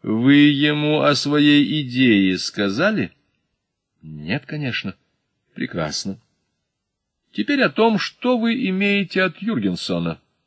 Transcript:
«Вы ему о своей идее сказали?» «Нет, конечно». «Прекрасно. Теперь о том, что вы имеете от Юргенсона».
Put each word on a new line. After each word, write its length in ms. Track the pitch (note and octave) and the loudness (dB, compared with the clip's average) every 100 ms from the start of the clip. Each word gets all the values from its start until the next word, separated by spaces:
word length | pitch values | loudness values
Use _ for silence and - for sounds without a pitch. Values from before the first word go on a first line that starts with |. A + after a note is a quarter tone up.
«Вы 320 | - A2 B2+ | -2 0 4
ему 680 | C#3+ D3 C#3+ D3+ D3+ D3+ D3+ | 6 6 4 0 0 0 2
о 140 | C#3+ C#3+ | 2 0
своей 640 | C#3+ D3 D3 D3 C#3 D#3 | 0 2 4 4 2 -2
идее 540 | C3 B2 B2+ G#2 F#2+ F2+ | -4 2 4 6 4 0
сказали?» 760 | - - G2+ G2+ F#3+ G#3 G#2 _ _ _ _ _ _ _ _ _ | -6 -4 -4 0 0 0 -6 _ _ _ _ _ _ _ _ _
«Нет, 440 | D#3 D#3 D3+ D3 - | -18 -14 -6 -6 -6
конечно». 500 | D3+ C#3+ - - - _ _ _ _ _ | -8 -6 -6 -8 -14 _ _ _ _ _
«Прекрасно. 680 | - - F2+ D#2 D2 G2 G#2+ _ _ _ _ _ _ _ _ _ _ _ | -10 -8 -6 -6 -6 -8 -12 _ _ _ _ _ _ _ _ _ _ _
Теперь 300 | - G#3+ C#4+ | -6 -2 0
о 60 | G3 | 0
том, 280 | - A3+ G#3 | 2 2 2
что 400 | - _ B3 B3 | -4 _ -2 0
вы 300 | A#3 A3+ F#3 | 0 -2 -2
имеете 560 | F#3 G3+ G3+ F#3+ F#3 | -2 0 -2 -2 -2
от 180 | F#3 - | -2 -2
Юргенсона». 800 | G3+ G3 G2 F2 - F2 E2+ D#2+ _ _ | -4 -2 -2 -4 -4 -4 -4 -6 _ _